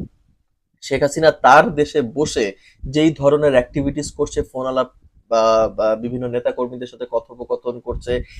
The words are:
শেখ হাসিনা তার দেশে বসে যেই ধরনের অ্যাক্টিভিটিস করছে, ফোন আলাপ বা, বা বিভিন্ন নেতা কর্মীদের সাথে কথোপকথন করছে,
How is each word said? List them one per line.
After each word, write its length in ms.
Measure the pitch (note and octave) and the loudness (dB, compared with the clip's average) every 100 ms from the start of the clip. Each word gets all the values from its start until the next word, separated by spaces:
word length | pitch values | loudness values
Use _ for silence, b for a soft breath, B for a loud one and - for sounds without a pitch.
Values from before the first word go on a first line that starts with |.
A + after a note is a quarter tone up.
| - _ _ _ _ _ _ _ | -14 _ _ _ _ _ _ _
শেখ 200 | - C3+ | -6 -2
হাসিনা 280 | C#3+ D3+ D#3 | -2 2 2
তার 440 | - B2+ C#3+ A3+ | 4 6 6 6
দেশে 280 | D3 D3 D#3 | 0 -2 -2
বসে 500 | A#2 B2+ D#3 - G#2 - b b | -4 -4 -4 -2 -4 -6 b b
যেই 260 | C3+ D3 D#3 | -6 2 2
ধরনের 420 | D3 C#3 D3 D3+ | 2 2 4 4
অ্যাক্টিভিটিস 600 | B2+ B2 D3+ C#3 D3 C#3+ | 2 2 -4 -4 -6 -8
করছে, 300 | - D3 D#3 | -6 -4 -4
ফোন 240 | C#3+ C3 C3 | -8 -8 -4
আলাপ 240 | C3 B2+ _ _ _ _ | -4 -4 _ _ _ _
বা, 400 | A2+ A2+ A2 A2 | 2 4 4 2
বা 280 | G2 A2 A2 | 0 -2 -2
বিভিন্ন 320 | A#2+ B2 B2 | -4 -8 -6
নেতা 220 | B2 B2+ | -4 -4
কর্মীদের 360 | B2+ B2 B2 B2 | -4 -6 -8 -14
সাথে 200 | A2+ B2 | -12 -8
কথোপকথন 720 | A#2 - B2 A#2+ B2 B2 A#2+ | -6 -8 -12 -8 -8 -8 -10
করছে, 420 | B2 A#2+ - B2 B2 B | -10 -10 -6 -6 -8 B